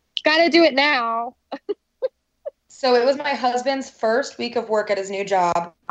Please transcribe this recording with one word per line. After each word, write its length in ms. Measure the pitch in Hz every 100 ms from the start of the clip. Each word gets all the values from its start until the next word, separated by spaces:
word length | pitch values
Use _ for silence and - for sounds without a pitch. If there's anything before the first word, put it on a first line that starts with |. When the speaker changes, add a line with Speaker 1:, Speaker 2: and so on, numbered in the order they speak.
| _ -
Speaker 1:
"Gotta 260 | 208 320 339
do 140 | 330
it 100 | 320
now." 600 | 262 294 262 233 226 233 - _
<laughs> 80 | - - - _ _ 523 - _ _ - - _
Speaker 2:
So 280 | - 262 247
it 80 |
was 140 | 247 277
my 160 | 285
husband's 560 | 247 247 247 254 269 262
first 480 | - 220 233 277 -
week 180 | 240 233
of 140 | 220
work 200 | 214 208
at 80 | 196
his 120 | 190
new 160 | 196 196
job, 480 | 190 175 170 175 - -